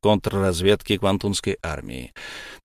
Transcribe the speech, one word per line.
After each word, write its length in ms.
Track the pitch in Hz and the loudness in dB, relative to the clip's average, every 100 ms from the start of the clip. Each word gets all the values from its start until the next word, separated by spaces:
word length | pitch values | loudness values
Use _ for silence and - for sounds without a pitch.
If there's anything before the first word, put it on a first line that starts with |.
контрразведки 960 | 104 104 - 98 98 85 95 104 - 101 | 4 4 2 0 2 2 4 4 2 0
Квантунской 600 | 98 98 104 98 - - | 2 0 0 -2 -2 -4
армии. 500 | 82 71 50 62 62 - - - - - | -6 -8 -8 -12 -12 -14 -16 -16 -16 -2